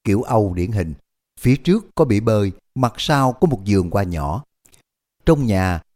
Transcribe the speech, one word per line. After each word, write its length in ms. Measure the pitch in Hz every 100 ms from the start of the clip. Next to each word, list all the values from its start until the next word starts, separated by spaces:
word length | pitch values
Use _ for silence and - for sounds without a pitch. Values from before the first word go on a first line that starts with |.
kiểu 180 | - 101
Âu 320 | 127 113 101
điển 180 | 90 90
hình. 220 | 107 80 71 _ _ _ -
Phía 160 | 120 147
trước 300 | 170 214 -
có 100 | -
bể 160 | 143 104
bơi, 320 | 113 107 101 - _
mặt 200 | 135 123 -
sau 340 | - 143 131
có 140 | 120 175
một 140 | 117 98
vườn 240 | 98 87
hoa 120 | 101
nhỏ. 420 | 92 82 71 98 - _ _ _ _ _ _ _ -
Trong 200 | 151 120
nhà 360 | 95 92 85 -